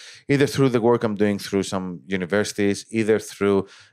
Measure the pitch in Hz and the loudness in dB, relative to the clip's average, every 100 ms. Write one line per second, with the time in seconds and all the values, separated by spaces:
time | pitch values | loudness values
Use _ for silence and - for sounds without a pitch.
0 | - - - 139 147 - 135 120 113 117 | -20 -14 -2 2 2 2 2 2 2 2
1 | 113 101 104 101 - 98 92 98 92 85 | 0 0 0 0 -2 -2 -2 -4 -6 -10
2 | - 95 87 101 101 - 101 101 - 113 | -6 -6 -2 -2 -2 0 0 -2 -4 -4
3 | 107 104 - - 101 98 95 - - | 0 0 -2 -2 2 2 0 -12 -20